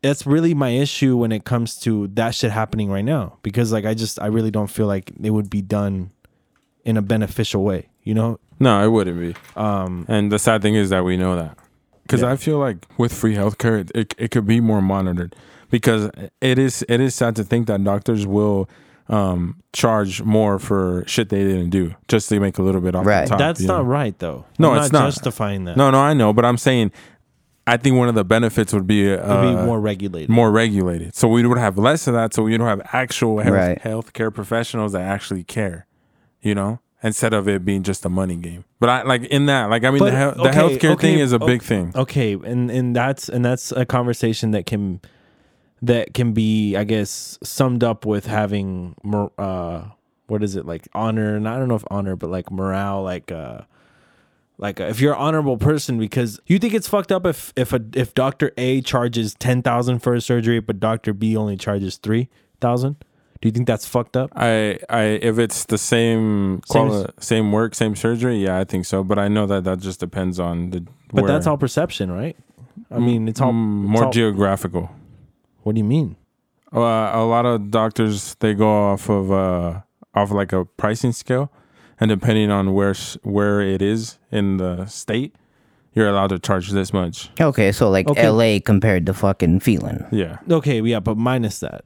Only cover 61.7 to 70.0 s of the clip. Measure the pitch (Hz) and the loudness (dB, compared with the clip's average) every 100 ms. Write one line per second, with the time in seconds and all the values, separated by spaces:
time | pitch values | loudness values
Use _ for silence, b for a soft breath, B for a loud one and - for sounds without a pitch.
61.7 | 101 98 - 104 113 127 _ _ _ 120 | -2 -4 -6 -2 -2 -2 _ _ _ -2
62.7 | 123 131 147 b b b b 113 113 120 | 0 -2 -6 b b b b -2 0 -2
63.7 | 110 - 123 113 127 131 - 117 110 107 | -2 -2 -4 -2 -4 -4 -2 0 2 0
64.7 | 98 - 117 107 107 113 110 113 - - | -4 -4 0 0 0 0 0 0 -2 -4
65.7 | 107 - 117 117 113 110 104 98 92 - | -4 2 2 2 2 0 0 0 -4 0
66.7 | 113 113 104 95 _ - 113 107 107 113 | 2 2 0 -4 _ -2 0 2 2 0
67.7 | - 110 101 117 117 123 110 95 92 95 | 0 -2 0 -2 0 0 0 0 -2 -2
68.7 | 95 90 98 95 101 101 107 101 98 92 | -4 -2 -4 0 0 2 0 0 0 -2
69.7 | 92 95 90 | -4 -6 -8